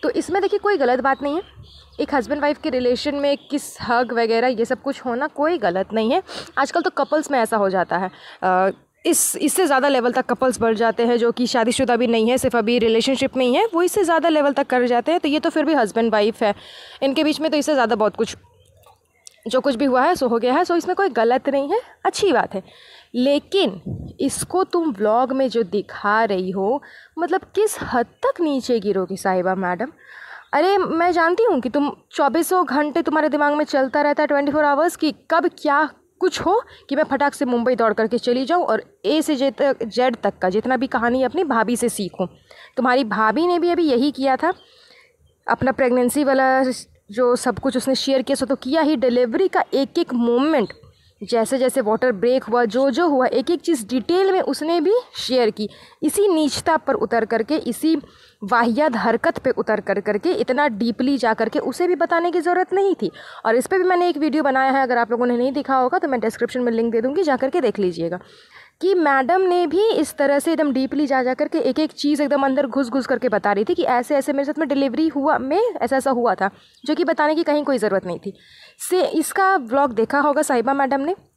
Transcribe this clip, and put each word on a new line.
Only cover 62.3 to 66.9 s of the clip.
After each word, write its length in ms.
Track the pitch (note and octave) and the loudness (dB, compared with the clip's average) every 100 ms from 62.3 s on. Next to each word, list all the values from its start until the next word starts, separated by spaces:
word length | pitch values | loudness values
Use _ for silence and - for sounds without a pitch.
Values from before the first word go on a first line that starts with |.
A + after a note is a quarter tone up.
की 100 | E4+ | 0
ज़रूरत 320 | E4 F4+ F#4 | 0 0 0
नहीं 220 | F#4+ G4 | 0 0
थी। 160 | E4+ F#3 - - - - | 0 -4 -8 -20 -6 0
और 100 | A#3 | 0
इस 100 | - | 2
पे 120 | F#4+ | 0
भी 60 | |
मैंने 240 | F#4 F4+ F4 | 2 2 2
एक 80 | D4 | 0
वीडियो 260 | D4+ C#4+ | 0 0
बनाया 300 | C#4+ C4 C4+ | 2 2 2
है, 100 | C4+ | 2
अगर 160 | C4 B3 | 2 0
आप 120 | A#3 | 0
लोगों 160 | A#3 B3 | 0 0
ने 100 | A#3+ | 0
नहीं 160 | B3 | 0
देखा 240 | C#4 C4 C4+ | -2 0 0
होगा 220 | B3+ F4+ | 2 0
तो 100 | E4 | -2
मैं 120 | B3 | -2
डिस्क्रिप्शन 400 | A3 - A#3 B3+ | -2 -4 -4 -2
में 120 | A#3+ | -2
लिंक 200 | A3+ A#3 | 0 0